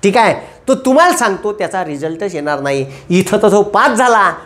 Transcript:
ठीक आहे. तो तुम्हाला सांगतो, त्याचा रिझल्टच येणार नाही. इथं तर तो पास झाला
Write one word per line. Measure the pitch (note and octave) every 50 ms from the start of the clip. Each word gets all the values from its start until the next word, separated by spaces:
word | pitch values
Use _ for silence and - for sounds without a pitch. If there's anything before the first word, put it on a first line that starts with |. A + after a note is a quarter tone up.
| -
ठीक | G3+ F#3+
आहे. | F4 D#4+ - C#3+ - - - - - _
तो | - C4+
तुम्हाला | C4 - C4 C4 D4 E4+ F4+ E4+
सांगतो, | - B3 G#3+ G3 F3+ - G#3 G#3
त्याचा | G#3 F#3+ D#3+ F3+ F#3+ F3+
रिझल्टच | D#3 D3 C#3 D3 D#3+ E3 D#3+ G3+ G3+ E3+
येणार | D3+ D3 D3+ D3 C#3
नाही. | C#3 C#3 C#3 C#3 C3 C3+ - - - -
इथं | F3+ F3+ F#3 - - G#3
तर | G#3+ G#3+
तो | F#3+ G#3
पास | G3+ G3+ - G3+ A#3+ D4 A#3+
झाला | G#3+ B3 B3 A#3 G#3+ G3 F3+ D#3+ - -